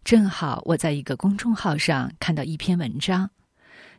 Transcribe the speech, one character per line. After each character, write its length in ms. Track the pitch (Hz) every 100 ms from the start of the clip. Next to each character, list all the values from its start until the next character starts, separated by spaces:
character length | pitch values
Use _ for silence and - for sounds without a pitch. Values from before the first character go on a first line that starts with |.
| -
正 240 | 226 202
好 340 | 160 156 123 -
我 120 | 165
在 160 | 160
一 100 | 147
个 140 | 139 127
公 180 | 196 202
众 180 | 240
号 240 | 220 196 151
上 360 | - 139 127 -
看 160 | -
到 120 | 156 135
一 100 | 156
篇 220 | - 175
文 200 | 135 147
章， 320 | - 185 190 - _ _ _ - -